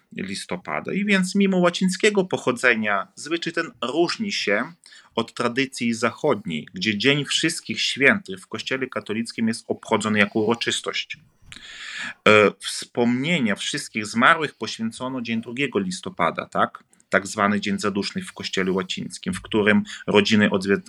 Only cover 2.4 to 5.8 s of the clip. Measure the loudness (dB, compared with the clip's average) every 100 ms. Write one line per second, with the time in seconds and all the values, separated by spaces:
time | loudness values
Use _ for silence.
2.4 | -2 2 2 2 0 -2 -4 -14 -8 -6
3.4 | -4 -4 -6 -6 -4 0 0 0 -4 -2
4.4 | 0 0 -2 -10 -20 -20 -6 -4 -4 -2
5.4 | -2 0 -4 -2